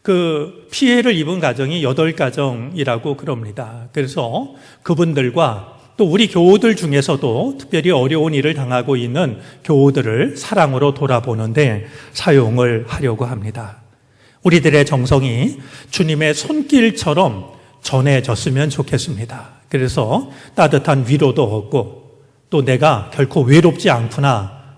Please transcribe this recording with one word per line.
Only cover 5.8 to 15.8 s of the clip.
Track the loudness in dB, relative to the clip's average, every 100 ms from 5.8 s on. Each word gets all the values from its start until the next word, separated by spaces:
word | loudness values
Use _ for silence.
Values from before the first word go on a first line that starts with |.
| _ -2
또 | 0
우리 | 2 2
교우들 | 4 6 6 4 0
중에서도 | 0 0 0 -2 -2 -2 -4 -6
특별히 | -4 -2 2
어려운 | 2 2 0 0
일을 | 0 -2
당하고 | -4 -2 -2 0 -2
있는 | -2 -2 -4 -6 -16 -14
교우들을 | 0 4 4 4 -2 0 -2 -4
사랑으로 | -4 2 2 2 0
돌아보는데 | 0 -2 -2 -2 -4 -2 0 0 0 -8 -18 -16
사용을 | -4 2 4 4 2 0 -2 -6
하려고 | -6 -4 -4 -6
합니다. | -6 -10 -10 -14 -18 _ _ _ _ _ _
우리들의 | 2 4 4 4 4
정성이 | 0 2 2 2 -2 -4 -4 -16 -20